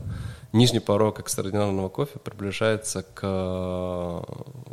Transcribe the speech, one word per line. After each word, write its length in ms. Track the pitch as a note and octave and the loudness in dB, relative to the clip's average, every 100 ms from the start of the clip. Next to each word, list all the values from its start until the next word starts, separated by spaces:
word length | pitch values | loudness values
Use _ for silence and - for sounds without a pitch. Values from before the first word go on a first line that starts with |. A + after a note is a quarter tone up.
| - - - - - | -6 -8 -8 -10 0
Нижний 300 | A2 A#2+ A2+ | 6 8 6
порог 400 | - G#2 A2 - | 4 4 4 2
экстраординарного 640 | - - G2 G#2 G#2 G2 F#2+ | -4 -4 -2 2 2 2 -2
кофе 320 | - C#3+ - | -2 -4 -6
приближается 840 | - - G2+ F#2 A2 G#2+ - F#2 | -12 -8 -6 0 2 2 -2 -6
к, 180 | - - | -8 -6
э, 1000 | G2 F#2+ F#2 F#2 F#2 F2+ F2+ F2+ F2 E2+ - - - - - | -2 0 0 -2 -2 -2 -2 -2 -4 -4 -8 -10 -12 -14 -16